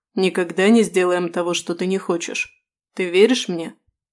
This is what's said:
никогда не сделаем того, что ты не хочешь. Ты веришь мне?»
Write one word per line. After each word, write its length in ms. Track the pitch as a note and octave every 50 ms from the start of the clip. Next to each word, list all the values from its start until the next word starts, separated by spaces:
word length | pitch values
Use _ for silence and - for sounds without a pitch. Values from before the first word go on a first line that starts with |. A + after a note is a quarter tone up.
| _ _ _
никогда 560 | - F#3+ F#3 E3 F#3 F3+ E3+ E3+ F3+ F#3+ G3+
не 140 | A#3 A#3 G#3+
сделаем 480 | F3 F3 F#3 F3+ F3+ F3+ F3+ F3 E3+
того, 220 | - F3 F3 F3 F3
что 200 | E3+ - - F3
ты 140 | E3+ F#3
не 100 | F#3 F#3+
хочешь. 640 | F#3+ - - F3+ E3+ - - - - - - _ _ _ _ _ _ _ _ _
Ты 160 | - F#3 F3+
веришь 380 | E3+ F#3 G#3 A#3 B3+ B3 -
мне?» 280 | - F3+ E3 E3 - - _ _ _ _ _ _ _